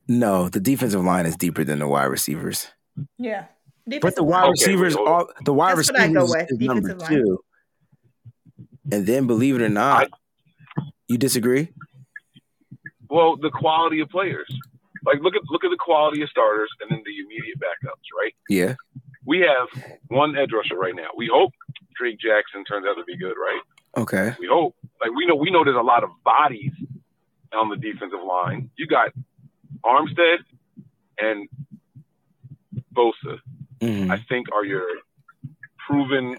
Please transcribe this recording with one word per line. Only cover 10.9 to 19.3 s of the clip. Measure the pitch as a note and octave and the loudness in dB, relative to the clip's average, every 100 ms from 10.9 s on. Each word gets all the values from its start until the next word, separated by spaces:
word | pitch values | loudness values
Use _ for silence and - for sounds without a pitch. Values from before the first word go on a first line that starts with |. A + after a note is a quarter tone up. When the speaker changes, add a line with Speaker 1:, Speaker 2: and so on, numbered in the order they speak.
| - - | -14 -4
Speaker 1:
you | A#2+ | 0
disagree? | C3 B2 A#2 C3 D#3+ - - C3+ - - - _ _ _ _ - C#3 - A2+ | 0 0 2 0 -2 -10 -20 _ -20 -20 -20 _ _ _ _ -20 -20 -20 -2
Speaker 3:
Well, | D#3 E3 C#3+ | 4 4 2
the | D3+ | -4
quality | - D#3+ D#3+ E3 D#3 | -2 0 2 2 0
of | D3+ | -2
players. | F3 F#3+ D#2 - B2+ - _ _ - C3 | -4 -4 -6 -10 -14 -16 _ _ -6 0
Like, | C#3+ | 2
look | E3+ G3+ | 2 -2
at, | D3 | -2
look | D#3+ | -2
at | F3+ | -2
the | F3 | -2
quality | - D#3 D3+ D3+ | 2 4 4 0
of | D3 | -4
starters | - A2 G#2+ G#2+ - | 2 2 2 -2 -8
and | - | -6
then | D3+ G#2 | -6 -6
the | G2+ | -12
immediate | G2 A2 A2 C#3 | -12 -12 -12 -8
backups, | - E2+ - - - - | -8 -8 -10 -14 -12 -6
right? | G#2+ - - | -6 -6 -4
Speaker 1:
Yeah. | F#2+ F#2 C3 _ C3+ - - | 0 0 -2 _ -20 -20 -18
Speaker 3:
We | B2+ | -2